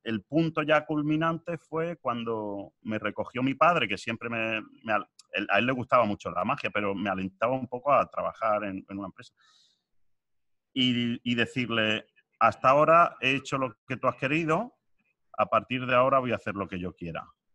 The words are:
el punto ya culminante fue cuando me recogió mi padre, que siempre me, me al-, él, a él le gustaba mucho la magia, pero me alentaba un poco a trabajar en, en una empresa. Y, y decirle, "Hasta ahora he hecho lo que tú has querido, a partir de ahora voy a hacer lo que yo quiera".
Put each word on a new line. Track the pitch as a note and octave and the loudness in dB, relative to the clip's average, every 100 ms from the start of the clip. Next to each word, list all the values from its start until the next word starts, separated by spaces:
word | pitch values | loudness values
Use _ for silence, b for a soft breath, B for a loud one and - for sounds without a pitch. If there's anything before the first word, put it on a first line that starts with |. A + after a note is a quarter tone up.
el | A2+ A2 | -6 -6
punto | - D3+ E3 D#3+ | -2 0 0 0
ya | D3 D3+ | 2 2
culminante | D3+ D3+ D3 D#3 E3 E3 E3+ E3+ | 2 -2 0 0 0 -2 -6 -10
fue | - D#3+ E3+ E3+ | -8 -6 -6 -6
cuando | B2+ A#2+ A#2 A2+ G#2 G2+ F#2 _ | -6 -4 -4 -4 -6 -8 -12 _
me | - A2 | -6 -4
recogió | G#2+ G#2 G2 B2 | -4 -6 -8 -4
mi | C3 | -2
padre, | C3+ D#3 E3+ A2+ | 2 4 4 0
que | G2 | -4
siempre | - A#2 A#2+ | -6 -8 -6
me, | A#2 A2+ A2 G#2 - | -4 -4 -4 -8 -10
me | A2+ | -2
al-, | G#2 - _ _ | -2 -2 _ _
él, | F2+ G#2 | -6 0
a | G2+ | 2
él | A#2+ | 2
le | |
gustaba | B2 A2+ B2+ | -2 2 2
mucho | A2 G2+ F#2+ | 4 0 -6
la | E2+ | -4
magia, | G2+ D3 G#2+ | -2 -2 -4
pero | G#2 G#2 | -2 -2
me | G2 G2+ | -2 -2
alentaba | F#2+ F#2+ - A#2 | -4 -6 -2 -2
un | C3 B2+ | -2 -4
poco | B2 C#3+ | -4 2
a | B2+ - | 2 2
trabajar | - F2 - A2+ G#2+ | -2 -6 -2 -2 0
en, | G2+ F#2+ - | -2 -8 -10
en | G2 | -10
una | F#2+ | -10
empresa. | - B2 _ b b b b b _ _ _ _ _ _ _ _ | -14 -20 _ b b b b b _ _ _ _ _ _ _ _
Y, | C3 B2+ A#2+ A#2+ A#2+ | 0 2 2 0 -2
y | A#2+ A#2+ | 0 0
decirle, | A2+ C3 A#2 A#2 A2 G#2+ - _ _ - | 0 -2 -2 2 2 0 -6 _ _ 2
"Hasta | A2+ - C3 | 2 4 4
ahora | C#3+ D#3 E3 F3 - | 6 6 6 6 2
he | B2+ C3+ | -2 -2
hecho | C3+ C#3 | -2 -4
lo | B2+ - - | -4 -8 -12
que | B2 | -4
tú | B2+ | -2
has | - | 0
querido, | C3 D#3+ D#3+ E3 B3 _ _ _ _ _ _ - | -2 0 0 0 -2 _ _ _ _ _ _ -2
a | G#2 | 2
partir | A2 G2+ B2+ B2+ | 0 0 -4 2
de | |
ahora | B2 C3 C3+ | 4 4 2
voy | B2+ | 0
a | A2+ | -4
hacer | A2+ | -4
lo | G2 F#2 | -6 -6
que | F2+ | -6
yo | F#2 | -8
quiera". | - E2+ D2+ - _ _ | -8 -10 -10 -12 _ _